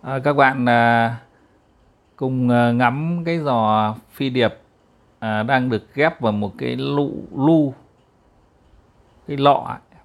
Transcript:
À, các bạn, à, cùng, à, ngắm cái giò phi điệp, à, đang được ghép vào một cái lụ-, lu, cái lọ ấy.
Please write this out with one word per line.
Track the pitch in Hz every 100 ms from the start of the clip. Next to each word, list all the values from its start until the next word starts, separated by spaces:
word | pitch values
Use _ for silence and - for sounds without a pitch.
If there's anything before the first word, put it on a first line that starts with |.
À, | - 135
các | 139
bạn, | 143 135 135 123
à, | 120 117 117 117 117 _ _ _ _ _ _ _ _ _ _
cùng, | 131 131 123
à, | 120 120
ngắm | 117 123 131 160 175 165
cái | 170
giò | 147 123 110 107 107 117 _
phi | - 139
điệp, | 127 113 - _ _ _ _ _ _
à, | 110 107
đang | 110 135 127
được | 110 - -
ghép | 156 160
vào | 117
một | 104 104 92
cái | 127 123
lụ-, | 135 143 143 - - -
lu, | 139 165 143 123 _ _ _ _ _ _ _ _ _ _ _ _ _ _ -
cái | 143
lọ | 143 135 -
ấy. | - _ -